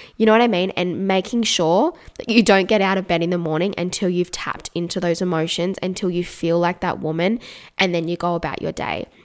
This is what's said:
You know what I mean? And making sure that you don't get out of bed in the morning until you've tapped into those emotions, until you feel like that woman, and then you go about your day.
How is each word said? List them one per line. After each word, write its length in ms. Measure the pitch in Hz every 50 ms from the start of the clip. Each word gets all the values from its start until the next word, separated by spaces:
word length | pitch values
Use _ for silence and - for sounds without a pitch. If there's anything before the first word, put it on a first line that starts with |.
| - - _
You 100 | - 226
know 60 | 220
what 100 | 220 226
I 60 | 240 240
mean? 220 | 208 175 185 196 - -
And 320 | 180 180 170 - 196 190
making 340 | 190 190 190 - - 233 220
sure 500 | - - - 170 160 170 196 269 349 - - - - - -
that 120 | - -
you 120 | 214 240
don't 280 | 196 196 196 190 185 -
get 120 | 220 208
out 160 | 196 190 190 190
of 80 | 180
bed 160 | - 175 165
in 100 | 170 170
the 60 | 180 175
morning 380 | 170 156 156 156 175 202 - -
until 300 | 175 180 - - 208 180
you've 240 | 175 175 175 -
tapped 380 | - - - - - - - - -
into 280 | 175 175 170 - 180
those 200 | 175 175 165 170
emotions, 560 | 185 180 170 160 160 165 - - 170 185 190 - -
until 260 | 185 180 - - 180
you 140 | 170 175 180
feel 340 | - - - - 165 170 170
like 220 | 175 175 180 -
that 220 | - 180 - -
woman, 400 | 190 156 156 165 170 196 226 240 - - - - - - _ -
and 160 | 196 185 170
then 140 | 170 165 165
you 80 | 175
go 180 | - - 175 170
about 280 | 170 165 147 - -
your 100 | - 160
day. 360 | 165 - - - 78 - - - _ _